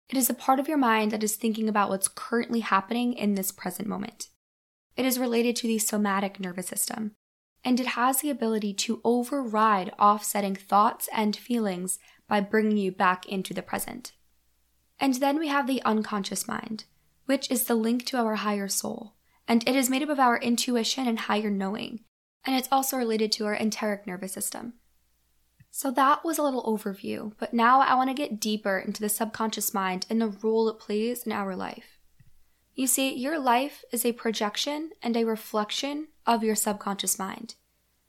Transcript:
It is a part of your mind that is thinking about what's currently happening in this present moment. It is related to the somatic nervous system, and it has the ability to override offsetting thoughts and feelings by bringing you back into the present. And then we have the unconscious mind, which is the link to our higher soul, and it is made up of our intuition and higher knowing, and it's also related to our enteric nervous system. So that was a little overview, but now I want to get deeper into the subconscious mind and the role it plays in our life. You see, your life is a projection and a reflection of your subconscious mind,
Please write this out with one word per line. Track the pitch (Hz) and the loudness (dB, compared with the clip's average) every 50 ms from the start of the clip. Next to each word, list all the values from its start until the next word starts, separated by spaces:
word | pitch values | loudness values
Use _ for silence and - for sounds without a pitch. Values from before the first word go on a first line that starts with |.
| _ - | _ -4
It | - | -2
is | 269 247 - | 0 0 0
a | 240 | 0
part | - - - 262 262 | -2 2 2 2 2
of | 277 285 | 2 0
your | 320 294 | 2 2
mind | 254 233 220 220 214 214 | 4 4 4 4 2 0
that | 220 214 214 | 0 0 -2
is | 208 - | -2 -2
thinking | - - 226 214 220 220 214 | 0 0 -2 0 0 0 0
about | 208 214 202 202 | 2 2 2 2
what's | 196 190 - - | 0 -2 -2 -4
currently | - - - - - 233 240 - 233 233 | -6 -6 -8 -2 0 0 0 0 -2 -2
happening | 220 - 196 196 196 - 233 240 247 240 247 | 0 2 0 0 0 0 -2 0 0 0 0
in | - 208 208 202 | 0 0 0 0
this | 196 190 - | 0 0 -4
present | - - - 185 175 - 196 - | -6 -6 -8 -8 -6 -6 -6 -6
moment. | 185 185 - - - - - - _ _ _ _ _ _ _ _ _ _ _ _ - | -4 -6 -6 -8 -10 -12 -14 -14 _ _ _ _ _ _ _ _ _ _ _ _ -4
It | - 254 262 | 0 0 0
is | 240 247 | 2 2
related | 262 240 233 233 233 240 233 | 0 2 2 2 2 2 2
to | 233 - 226 | 0 0 0
the | 226 214 | 0 2
somatic | - - - 208 208 202 190 196 202 190 196 196 | 0 0 0 2 2 2 2 2 0 -2 -4 -6
nervous | 190 180 175 185 180 - | -8 -8 -6 -6 -8 -6
system, | - 202 - - - - 220 214 - _ _ _ _ _ _ _ _ _ - | -4 -4 -4 -4 -4 -6 -6 -8 -8 _ _ _ _ _ _ _ _ _ 0
and | 254 247 240 | 2 2 2
it | 247 247 | 2 0
has | - 233 240 262 269 269 | 0 2 2 2 2 2
the | - 294 | 0 -2
ability | 285 233 - 226 226 214 208 208 196 | -2 0 0 0 0 0 -2 -2 -4
to | - - - 220 214 - | -4 -2 -2 -2 -2 2
override | 226 240 247 240 247 294 277 262 226 208 214 214 220 - 190 180 190 - - | 2 2 2 0 -2 -2 -4 -4 -2 0 2 4 4 4 2 0 -2 -2 4
offsetting | 214 208 208 214 - - - 208 202 196 196 | 4 4 4 4 0 -4 -2 -2 0 -2 -2
thoughts | 190 - - 202 202 208 240 - - - - | -4 -4 2 4 6 6 6 2 0 -8 -6
and | - - 214 214 208 | -2 0 0 0 0
feelings | - - - 240 233 220 202 185 175 180 185 - - _ - - _ _ - | -2 -4 -2 0 0 0 0 -2 -2 -4 -6 -6 -6 _ -18 -20 _ _ 0
by | 214 208 | 0 0
bringing | 196 202 214 220 214 214 214 208 | 0 2 2 4 4 4 4 2
you | 196 185 | 2 0
back | 185 - 202 185 185 185 - | 0 2 2 2 2 0 -4
into | - 202 190 185 - 185 | -6 -4 -4 -4 -4 -6
the | 180 175 | -8 -8
present. | - - 196 - - - - - - - _ _ _ _ _ _ _ _ _ _ _ _ _ _ _ _ - | -6 -4 -6 -4 -6 -8 -12 -14 -16 -18 _ _ _ _ _ _ _ _ _ _ _ _ _ _ _ _ -2
And | 277 277 254 | 0 0 2
then | 247 285 277 285 311 | 2 2 2 2 2
we | 330 294 | 0 0
have | 285 285 269 | 0 0 2
the | 240 269 233 | 2 0 0
unconscious | - - 214 220 214 - - 202 196 - 196 185 - - | 2 2 2 2 0 0 -2 -4 -4 -4 -4 -6 -6 -6
mind, | - - - - 220 214 - _ _ _ _ _ _ _ _ | -6 -8 -6 -8 -10 -12 -12 _ _ _ _ _ _ _ _
which | - 269 277 - - | 0 0 0 0 0
is | 262 233 - | -2 0 0
the | - 240 | 2 2
link | 226 220 226 233 247 247 | 2 2 2 0 0 -2
to | - - 247 | -2 -2 0
our | 233 220 220 | 0 0 0
higher | 208 202 214 208 202 196 196 | 0 0 0 0 0 -2 -2
soul, | - - - 208 220 - 226 208 _ _ _ _ _ _ _ - | -4 -4 -4 -4 -6 -8 -12 -14 _ _ _ _ _ _ _ 2
and | 226 233 226 | 2 2 4
it | - 254 277 | 4 2 4
is | 262 247 | 2 2
made | 262 262 302 | 2 0 0
up | 294 | 0
of | 302 269 | 2 4
our | 262 247 233 233 | 4 4 4 4
intuition | - 233 240 233 - - 240 233 226 220 - - 262 240 | 2 0 0 0 2 0 0 0 0 0 -2 -2 0 0
and | 226 220 | 0 -2
higher | - - 214 208 220 208 | 0 0 0 0 2 0
knowing, | 202 196 196 190 208 - 50 - - 220 _ _ _ _ _ _ _ _ - | 0 0 -2 -2 -4 -4 -6 -8 -10 -12 _ _ _ _ _ _ _ _ -4
and | - 269 | 0 0
it's | 254 254 - | 0 0 2
also | 277 269 262 262 - 262 | 2 2 2 2 0 0
related | 240 226 220 214 220 214 | 0 0 2 2 2 2
to | - - 214 | 0 0 0
our | 208 208 | -2 0
enteric | - 220 220 214 - 226 214 208 202 - | 0 0 0 0 0 -2 -2 -2 -4 -6
nervous | - 180 180 190 190 - | -8 -8 -8 -8 -8 -8
system. | 202 208 - - - - 240 233 _ _ _ _ _ _ _ _ _ _ _ _ _ _ _ _ _ - _ | -6 -6 -6 -6 -8 -10 -12 -14 _ _ _ _ _ _ _ _ _ _ _ _ _ _ _ _ _ -20 _
So | - - - 277 | -10 -6 -4 -2
that | 247 285 269 262 294 - - | 2 4 6 6 4 4 2
was | 330 320 311 | -2 0 2
a | 294 | 2
little | 285 262 247 - | 0 0 0 0
overview, | 220 220 208 - 208 196 196 - 214 214 208 - 214 - - | 0 -2 0 -2 -4 -8 -6 -6 -6 -6 -6 -6 -10 -8 -8
but | 233 - - | -8 -2 0
now | 233 226 240 254 262 | 4 6 6 6 6
I | 269 - - | 6 6 4
want | 254 254 269 | 4 2 0
to | 262 | 0
get | 262 294 294 214 208 | -2 -4 -4 -4 -4
deeper | - 220 214 214 - 202 190 190 | -2 -2 -2 -2 0 0 -2 -2
into | - 208 196 - | -2 -4 -6 -4
the | 214 214 | -4 -4
subconscious | 214 - 226 220 - - 226 214 214 - 202 - - | -2 -2 -2 -4 -2 -2 -2 -2 -2 -2 -4 -4 -2
mind | 196 190 190 185 185 - - | -2 -2 -2 -2 -4 -4 -2
and | 226 226 | 0 0
the | 226 220 | 0 0
role | 202 196 - 220 220 220 226 220 | -2 -2 0 2 2 4 4 2
it | 214 220 | 0 -4
plays | - - 208 214 220 233 247 240 - | -6 -4 -2 -2 0 -2 -2 -4 -4
in | 220 | -4
our | 214 220 202 196 185 | -4 -4 -4 -4 -4
life. | 185 190 - - - - - _ _ _ _ _ _ - - - - - _ _ _ _ _ - | -6 -6 -8 -8 -12 -16 -20 _ _ _ _ _ _ -20 -20 -20 -20 -20 _ _ _ _ _ -6
You | - 262 254 | -4 0 0
see, | - - 269 269 - | 2 2 2 0 0
your | 262 240 277 330 320 | -2 -4 -2 -2 0
life | 262 262 233 247 269 294 - - - - - | 2 4 4 4 2 0 -6 -12 -16 -8 -6
is | 233 - | -2 0
a | 240 | 0
projection | 233 233 - 233 214 - 220 208 208 - - 285 294 302 311 311 - _ | 0 0 -2 -2 -2 0 -2 -2 -2 -2 -4 -4 -4 -4 -6 -8 -10 _
and | - 233 226 | -4 -2 0
a | 233 226 | 0 2
reflection | 226 220 214 - - - 214 208 214 - - - 277 294 294 311 - _ _ - | 0 0 -4 -4 -4 -2 -2 -2 -2 -4 -6 -4 -4 -6 -6 -8 -10 _ _ 0
of | - 233 226 220 | 2 2 2 2
your | 220 220 | 2 0
subconscious | 208 - 220 202 202 - 202 196 196 - 185 - - | 2 0 -2 -2 -2 -4 -6 -4 -4 -2 -2 -2 -2
mind, | 190 190 - - - - - _ _ _ _ _ _ _ _ _ _ | -4 -8 -8 -10 -12 -14 -16 _ _ _ _ _ _ _ _ _ _